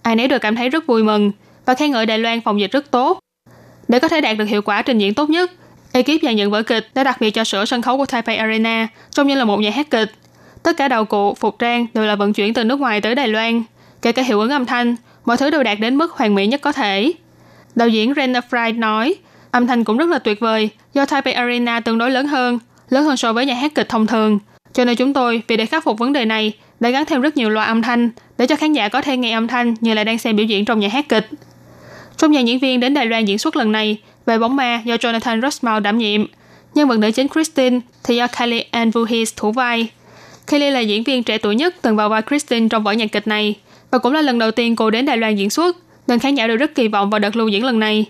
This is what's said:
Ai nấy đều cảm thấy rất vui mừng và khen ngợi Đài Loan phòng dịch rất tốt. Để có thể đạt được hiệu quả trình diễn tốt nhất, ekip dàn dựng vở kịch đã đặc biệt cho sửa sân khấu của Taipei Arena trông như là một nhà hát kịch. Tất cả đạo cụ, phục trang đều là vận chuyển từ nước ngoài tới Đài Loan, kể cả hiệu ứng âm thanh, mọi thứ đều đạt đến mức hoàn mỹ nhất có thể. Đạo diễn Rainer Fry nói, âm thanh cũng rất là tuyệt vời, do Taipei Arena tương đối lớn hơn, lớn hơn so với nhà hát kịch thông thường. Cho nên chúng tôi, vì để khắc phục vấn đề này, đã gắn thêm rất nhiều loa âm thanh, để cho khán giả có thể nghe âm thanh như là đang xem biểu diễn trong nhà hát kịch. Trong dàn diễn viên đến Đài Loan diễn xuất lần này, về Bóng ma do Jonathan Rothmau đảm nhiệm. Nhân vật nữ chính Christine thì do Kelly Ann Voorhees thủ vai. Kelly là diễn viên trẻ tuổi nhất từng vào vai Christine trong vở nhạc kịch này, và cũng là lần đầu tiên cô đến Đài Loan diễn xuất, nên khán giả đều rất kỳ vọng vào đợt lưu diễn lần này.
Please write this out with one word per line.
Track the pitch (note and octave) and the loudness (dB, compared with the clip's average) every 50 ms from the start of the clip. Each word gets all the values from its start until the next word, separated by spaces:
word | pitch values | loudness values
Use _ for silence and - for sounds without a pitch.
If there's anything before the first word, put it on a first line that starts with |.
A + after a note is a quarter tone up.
Ai | - A#3 A3+ | 0 0 0
nấy | A3 A#3+ | 2 2
đều | C4+ C#4+ A#3 | 0 0 0
cảm | - G#3+ A3+ | 0 -2 -2
thấy | A#3 A#3+ B3+ | -2 -2 -2
rất | C4+ D#4+ D#4+ | -2 -2 0
vui | - A#3+ A3+ A3 | 0 2 2 2
mừng | G#3+ G#3+ G#3 G#3 G3+ G3 _ _ - - - _ | 2 2 2 0 0 -2 _ _ -20 -20 -6 _
và | - B3+ | -2 0
khen | B3+ D4 D4 | 0 0 0
ngợi | C#4 A3+ A3+ | 0 0 0
Đài | A3+ A3 A3 | 0 -2 -2
Loan | A3 A#3 A#3 A#3 | -2 -2 -4 -2
phòng | A3+ A#3 G#3 G#3 | -2 -2 0 0
dịch | G3+ F#3+ | -2 0
rất | - C#4 D4 - | -2 -4 -2 0
tốt. | - B3 B3+ D#4 F#4+ - _ _ _ _ _ - - - - - - - - | 0 0 2 0 0 -2 _ _ _ _ _ -20 -20 -20 -20 -20 -20 -14 -2
Để | - A#3 B3 | 0 2 2
có | A#3 | 2
thể | D#4+ E4+ - | 2 2 0
đạt | C#4 A3+ A3 | 0 0 -2
được | G#3+ G#3+ | -2 -2
hiệu | G3+ G#3 G#3 | -2 -2 -2
quả | G#3 - G3+ G#3+ | -2 -2 -2 -2
trình | B3 - B3 | 0 0 2
diễn | G#3+ G3+ G3 G#3+ | 2 2 0 0
tốt | - D4+ D4 | 0 0 0
nhất, | D#4 E4+ F4+ F4+ - - - - - - _ - | 2 0 0 -2 -4 -14 -20 -20 -20 -20 _ -2
ekip | - B3+ B3+ C4 D4+ D#4 - | 0 0 2 2 0 0 0
dàn | C4 A3+ | 0 0
dựng | G#3 G3+ G3+ | 0 0 0
vở | G#3 G#3+ A3+ | 0 -2 0
kịch | - A#3+ A3 A3 - _ | 0 -2 -2 -2 -4 _
đã | C4 C4+ | 0 0
đặc | C4+ B3 - | 0 0 0
biệt | A#3+ A3 | -2 -2
cho | G#3 A3+ A3+ | 0 -2 -4
sửa | - - G3 G#3 | -2 -2 -2 -2
sân | - C4 A#3+ | -2 -2 -2
khấu | A#3 C4+ B3 | -2 -2 0
của | C4+ C#4 | -2 -2
Taipei | C4+ - A#3 A3+ - A3+ | -2 -4 -4 -4 -4 -4
Arena | G#3+ A3 A3 A3 A3 A3 A3+ A3+ A3+ A3 A3 _ - - - | -2 -2 -2 0 0 0 0 0 -2 -4 -4 _ -18 -20 -6
trông | - - C#4+ | -2 0 0
như | C#4 C#4 | 2 2
là | C4+ B3 | 0 0
một | G#3 G3+ G3+ | 0 0 0
nhà | G#3+ G#3 | 0 -2
hát | G#3+ C4 D4 - | -2 -4 -2 -2
kịch. | - A3+ A3 G#3+ - _ _ - _ - - - - - _ | 0 0 0 -2 -6 _ _ -20 _ -20 -20 -20 -20 -4 _
Tất | E4 E4 | -2 0
cả | E4 C#4 | 0 0
đạo | C#4 B3+ A3+ A3 | 0 2 0 0
cụ, | G3+ - G3+ G3+ G3+ - | 0 0 0 0 0 -2
phục | - - G#3+ - - | 0 -2 -4 -2 0
trang | A#3+ A#3+ A#3+ A#3+ A#3+ A3+ - | -2 0 0 0 -2 -2 -2
đều | A3+ G#3+ | -2 0
là | G#3+ G#3 | 0 0
vận | G3+ G3+ G3+ G#3+ | 0 0 0 0
chuyển | - G3+ G#3 A#3 | 0 -2 0 0
từ | C4 A3+ | 0 0
nước | A3 C4+ C#4 | 0 0 0
ngoài | C#4+ A#3+ G#3+ G#3 | 0 0 0 0
tới | G3+ G#3+ B3 | 0 0 0
Đài | C#4+ C#4 | 0 0
Loan, | A3+ G#3+ A3 A3 A3+ A3+ A#3 A3+ - _ _ - - - - | 0 0 0 0 0 -2 -2 -4 -6 _ _ -20 -20 -20 -2
kể | - A#3 | -2 0
cả | A#3 B3+ | 0 0
hiệu | C4 B3+ A3 G#3 | 0 0 0 0
ứng | G#3+ A#3 | 0 0
âm | C#4+ D4 B3 | 0 -2 -2
thanh, | A3+ B3+ A#3+ A#3+ A#3+ A#3+ A#3 _ _ _ _ _ | -2 -2 0 0 0 -2 -4 _ _ _ _ _
mọi | - A#3 | -2 0
thứ | A#3+ C4+ D4 | 2 2 0
đều | D#4 D#4 C4 | 2 2 2
đạt | A3 G#3 G#3 | 0 0 0
đến | A3 A#3 C4 | -2 0 0
mức | C#4+ E4 E4+ | 0 0 -2
hoàn | - - B3+ G#3+ G3+ | -2 -2 0 2 2
mỹ | G3 G3 | 2 2
nhất | G#3 C4 C#4+ | 0 0 0
có | - D4 | -2 -4
thể. | D4 C4+ A#3+ G3+ G3 G3 G#3+ D4+ F4+ - _ _ - - - - - - - _ - | -2 0 -2 0 0 0 0 0 -2 -4 _ _ -20 -20 -20 -20 -20 -20 -20 _ -2
Đạo | A#3 A#3 | 2 2
diễn | A#3 A3 A3 G#3+ A#3+ C#4+ | 2 2 2 2 0 0
Rainer | D4+ C4+ B3+ B3+ B3 A#3+ - | 0 0 0 -2 -2 -4 -2
Fry | - A#3+ A#3 A3+ A3+ A#3 | -4 -2 -2 -2 -2 -2
nói, | A3+ A3 G#3+ G#3+ A3+ C#4+ G4+ - _ - - - - - | -2 0 0 0 0 -2 -2 -4 _ -20 -20 -20 -12 -2
âm | - B3 B3 | 0 0 2
thanh | B3 B3+ A#3 A3+ | 2 2 0 0
cũng | - A3 | 0 0
rất | B3+ D#4+ E4+ | 0 2 0
là | F4 B3+ | 0 0
tuyệt | - A3+ G#3+ G#3 | 0 -2 -2 -2
vời, | A#3+ A3+ A3 A3 G#3+ G#3+ - _ _ _ _ | -2 0 0 0 -2 -2 -4 _ _ _ _
do | C#4 C#4 | -2 0
Taipei | C#4 D4+ C#4 C4+ C4 - | 0 0 -2 -2 -2 -2
Arena | - A#3+ A#3+ A#3+ A#3+ A#3+ A#3+ A#3 A#3 | -2 -2 -2 -2 -2 -2 -2 -2 -2
tương | A3+ A#3+ A3+ | -2 0 0
đối | A3+ A#3 B3+ | 0 0 0
lớn | C4+ B3 C#4 | 0 0 -2
hơn, | D4 D4 C4 B3 B3 A#3+ A#3 - _ _ - _ - | -2 -2 -2 0 0 -2 -4 -6 _ _ -20 _ -2
lớn | B3 C4 D4+ | 0 2 2
hơn | D#4 C4+ | 2 0
so | A#3+ C4 A3+ A3 | 0 0 0 0
với | A#3 C4 | 0 0
nhà | C#4 B3 | -2 -2
hát | B3 C#4 D4+ D4+ | -2 -4 -2 -2
kịch | - A3 - | -2 -2 0
thông | A#3+ A3+ A3 | 0 0 0
thường. | A3 B3 A3 G#3+ G#3+ G#3 G3+ - _ _ _ _ - - | 2 2 2 2 2 2 0 -2 _ _ _ _ -6 -2
Cho | - B3 | 0 0
nên | A#3+ A#3+ | 0 2
chúng | A3+ B3+ C4+ C#4 | 0 0 0 0
tôi, | C#4+ B3 A#3+ A#3 A#3 A3 | 0 0 0 -2 -4 -2
vì | - A#3 | -2 -2
để | G#3+ A3 | -2 0
khắc | A3 - D#4+ D#4 | -2 -2 -2 -2
phục | D4+ A3 A3 | -2 -2 -2
vấn | A#3 C4 C#4+ | -2 0 0
đề | C#4+ A#3 | 0 0
này, | A3 A3 A3 G#3+ G#3+ G#3 - - - _ _ | 0 0 0 -2 -4 -4 -8 -20 -20 _ _
đã | A#3 A#3+ | -2 0
gắn | B3 C4+ D#4 | 0 0 0
thêm | D4+ D#4+ C4 | 0 0 0
rất | B3 D#4 D4+ | 0 0 0
nhiều | C#4+ A#3 G#3+ | 0 0 0
loa | G#3+ A3 - | 0 0 0
âm | - A3+ A3+ | 0 0 0
thanh, | A3+ B3 A#3+ A#3+ A#3+ A#3+ A3+ - _ _ _ | 0 0 2 2 0 0 -2 -6 _ _ _
để | - B3 | -2 0
cho | C4 D#4 | 0 2
khán | D4 D#4 D#4 D4+ | 0 2 0 2
giả | C4+ G#3 G#3+ | 2 0 0
có | - C4 | -2 -2
thể | C#4 D4 C4 | -2 -2 -2
nghe | B3+ B3 A3+ | -2 -2 -2
âm | A3+ A3+ A3+ | 0 -2 -2
thanh | A3+ B3+ B3 A#3+ A#3+ A#3 A3 | -2 -2 0 0 0 0 0
như | A#3 A3+ A3 | 0 0 0
là | G#3+ G#3+ | 0 0
đang | A3 A3+ | 0 -2
xem | A3+ - A#3+ A3 | -2 -2 0 0
biểu | G#3 A3 | 2 2
diễn | A3 A3 G3 G#3 | 2 0 0 0
trong | A#3+ A#3 A3 | 0 0 0
nhà | G3 | 0
hát | G3+ G#3 C4+ D4 - | 0 -2 -2 -2 0
kịch. | A#3 G#3+ G#3 - - - - - - - - - - - - - - - - - - | 0 0 0 -2 -14 -20 -20 -20 -20 -20 -20 -20 -20 -20 -20 -20 -20 -20 -20 -20 -2
Trong | - D#4+ D#4 D4+ | 0 2 4 4
dàn | C#4 B3 | 4 2
diễn | A#3 A#3+ B3+ | 2 0 2
viên | C#4 C4 B3+ B3 | 0 0 2 2
đến | A#3+ C4 C#4+ | 0 2 0
Đài | D4+ B3 | 0 0
Loan | A3+ A3+ A3+ A3 | 0 0 0 0
diễn | G3 G3 | 0 0
xuất | G#3 - D#4+ - | 0 -2 -2 -2
lần | D#4 A#3+ G#3+ | 0 0 2
này, | G#3+ A3 G#3+ G#3+ G#3+ G#3+ _ - - _ _ | 0 0 0 -2 -2 -4 _ -20 -20 _ _
về | - A3+ | 0 0
Bóng | A3 A3+ A#3 C4+ | 2 0 0 0
ma | C#4+ B3+ A#3+ A#3 A#3+ A3 | 0 0 0 -2 -4 -2
do | A#3+ A#3 | -2 -2
Jonathan | A#3 - A#3+ A3+ A3+ - B3+ A3+ A3 | -2 0 -2 -2 -2 -2 -2 -2 0
Rothmau | B3 C#4+ D4 - - A#3 G#3+ G#3+ | -2 -2 -4 -2 -2 -2 -2 0
đảm | G#3 G3+ G#3 | 0 0 0
nhiệm. | A#3+ A3+ G#3 G#3 G#3+ G#3+ - - _ - - - - - _ - | 0 0 0 0 0 -2 -2 -6 _ -20 -20 -20 -20 -20 _ 0
Nhân | D4 D4 | 2 2
vật | C4 A#3+ A3 | 4 4 2
nữ | G#3+ A3 | 2 2
chính | A3 - C4+ | 2 0 -2
Christine | C#4+ - D#4+ D#4+ D#4 - - C4 B3+ B3 B3 A#3+ _ _ _ _ | 0 0 -2 -2 -2 0 0 2 2 2 0 -4 _ _ _ _
thì | - A#3+ | 0 0
do | A#3 A#3+ | 0 0
Kelly | B3 - - B3 A#3+ A#3 A#3 | -2 -2 -2 -2 -2 -2 -4
Ann | - - - A#3 A#3 A3+ | -4 -4 -2 0 0 0
Voorhees | G#3+ A#3 A#3 A3 B3 A3+ A3+ A3 - | 2 0 0 0 0 -2 -2 -4 -4
thủ | - G#3 G#3 | -4 -4 -2
vai. | A3 C4 B3+ A#3+ A#3 A#3 A#3 A3+ _ _ - - - - - - - - - | 0 0 -2 0 0 -2 -2 -4 _ _ -20 -20 -20 -20 -20 -20 -20 -20 -4
Kelly | - D4 C#4+ C#4+ C#4+ | -2 0 2 2 2
là | C#4 B3+ | 0 0
diễn | A3+ G#3+ G3+ G#3+ A#3 | 0 0 -2 -2 0
viên | C#4+ C4+ B3+ A#3 | 0 -2 0 0
trẻ | - G#3+ | -2 -4
tuổi | G#3+ - G#3 G#3 | -2 0 0 0
nhất | A#3 D#4 F4+ F4 - | 2 0 0 -2 0
từng | - A#3+ G#3+ | 0 0 2
vào | G#3+ G#3+ G#3 | 2 2 0
vai | A3 A3 A3 - | 0 -2 0 0
Christine | C#4+ D4 - - B3 A#3 A3+ A3 | -2 -2 0 -2 0 0 2 2
trong | A#3 A3+ A3 | 2 0 0
vở | G#3 | 0
nhạc | G#3 A#3 A3 G#3 | 0 0 -2 -2
kịch | - G#3 G#3 | -2 -4 -2
này, | A3 G#3+ G#3+ G#3+ G#3 G#3 - _ - - - - _ | -2 -2 0 0 -2 -2 -4 _ -20 -20 -20 -6 _
và | - | -2
cũng | B3 A#3+ A#3+ C#4+ | 0 2 2 0
là | D#4 | 2
lần | D4+ C#4 A#3+ A#3 | 2 2 2 2
đầu | A3+ A3 | 0 0
tiên | A3 - A#3 A#3 A#3 | 0 0 0 0 0
cô | A3 A3+ A3 | 2 2 0
đến | G#3+ A3+ C4 | 2 0 0
Đài | D4 B3 | 0 0
Loan | A3+ A3+ A3 G#3+ | 0 0 0 0
diễn | G3 G3 G#3 | 0 -2 -2
xuất, | - - E4 F4+ F4 - - _ - _ _ | 0 0 0 0 0 -2 -10 _ -20 _ _
nên | - A#3+ A#3 | 0 0 0
khán | - C4+ C#4+ | 2 0 0
giả | C4+ A3 | 0 0
đều | A3+ A3+ | 0 0
rất | A3+ D4 D#4 - | 0 0 0 0
kỳ | - A#3+ | 0 0
vọng | A3 A3 G3+ G3+ G3+ | 0 2 0 0 0
vào | G#3+ G#3+ | 0 0
đợt | G3+ G#3 G#3 | 0 0 0
lưu | A#3 A3+ | 0 0
diễn | A3 G3 G3 A#3 | 0 0 0 0
lần | C4+ A#3+ A3 | 0 0 0
này. | G#3+ G#3+ G#3+ G#3+ G#3+ - | 0 0 0 0 -2 -2